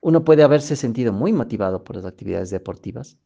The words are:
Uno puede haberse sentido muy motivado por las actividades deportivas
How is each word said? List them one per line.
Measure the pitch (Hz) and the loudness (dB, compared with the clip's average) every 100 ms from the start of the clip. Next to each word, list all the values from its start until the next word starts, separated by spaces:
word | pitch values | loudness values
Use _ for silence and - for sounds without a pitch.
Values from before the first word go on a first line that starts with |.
Uno | 160 160 160 | 2 2 6
puede | 156 | 6
haberse | 151 147 143 147 | 6 4 0 -6
sentido | 127 117 120 | -4 -2 -2
muy | 98 156 | 0 -2
motivado | 214 117 110 98 95 - | -2 -2 -4 -4 -4 -8
por | - | -12
las | |
actividades | 92 90 95 90 92 | -12 -14 -8 -8 -6
deportivas | 95 - 92 - 117 135 _ | -8 -10 -14 -12 -14 -16 _